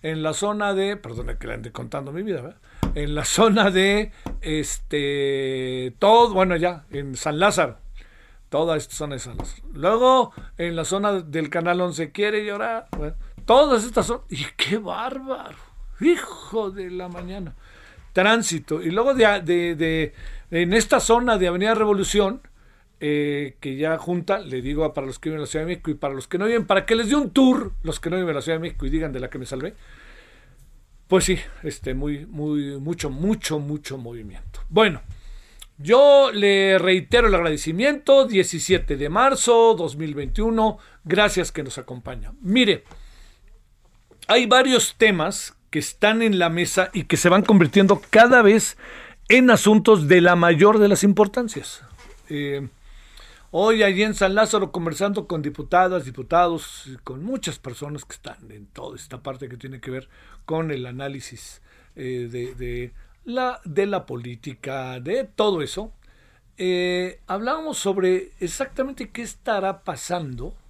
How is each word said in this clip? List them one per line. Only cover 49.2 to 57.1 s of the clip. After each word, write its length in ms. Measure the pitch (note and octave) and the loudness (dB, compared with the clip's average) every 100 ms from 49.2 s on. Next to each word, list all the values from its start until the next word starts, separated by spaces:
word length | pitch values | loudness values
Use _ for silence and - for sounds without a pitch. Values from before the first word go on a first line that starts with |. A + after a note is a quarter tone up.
| - | 2
en 220 | A#3+ B3+ | 6 8
asuntos 560 | A3+ - G#3+ - G#3+ D3 | 6 6 6 8 6 8
de 140 | F3+ | 6
la 160 | F3 F3 | 8 6
mayor 420 | E3+ E3 G3+ A3 | 4 6 6 6
de 100 | G#3 | 4
las 160 | G3 | 6
importancias. 800 | G3+ G3 G#3 A3+ A#3 D3 - - - - - - _ | 4 4 2 0 -6 -8 -14 -18 -20 -20 -20 -20 _
Eh, 400 | D3+ C#3+ C#3 C#3 _ - - - - - - - | -8 -6 -6 -8 _ -20 -20 -20 -20 -20 -20 -8
hoy 320 | D#3+ G#3 A3+ | 0 2 4
allí 180 | G3+ F#3 | 4 2
en 120 | G#3+ | 0
San 200 | G#3 G3 | 0 0
Lázaro, 380 | G3 G#3+ A3 G3 | 2 2 2 -2
conversando 560 | F3+ E3 D3+ G3 G#3 - | -4 -6 -2 -2 -4 -6
con 140 | E3 | -6
diputadas, 600 | D3 D3 - F3+ F#3 F3+ | -6 -10 0 2 2 0
diputados, 840 | C3 B2+ A#2+ E3+ F3 E3 - - C#3 C3 | -6 -14 -2 2 2 0 -10 -18 -20 -20
con 180 | - | -14